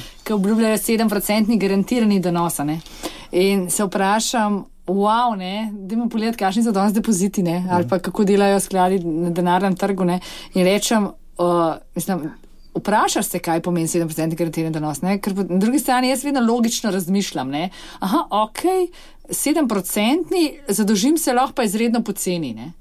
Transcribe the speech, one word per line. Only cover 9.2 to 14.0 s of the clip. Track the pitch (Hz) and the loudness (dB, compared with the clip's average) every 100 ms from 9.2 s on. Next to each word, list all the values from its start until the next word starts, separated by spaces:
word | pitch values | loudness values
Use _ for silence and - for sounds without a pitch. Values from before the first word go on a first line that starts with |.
| 175 | 0
denarnem | 170 180 180 196 180 | 0 2 2 2 0
trgu," | 196 190 180 | -2 0 0
ne. | 180 - - - | 0 -4 -14 -6
In | 190 | 0
rečem, | 180 202 - 226 202 | 2 2 2 0 0
eh, | - - - 175 170 165 156 - | -4 -14 -2 0 2 2 -2 -8
mislim, | - 165 185 147 - - - - | -8 -4 -4 -4 -10 -18 -20 -10
vprašaš | - 185 208 349 - 214 | -6 0 2 2 0 -2
se, | 180 | -4
kaj | 170 165 | -2 -2
pomeni | 175 175 165 | 0 0 0
sedemprocentni | 175 | 0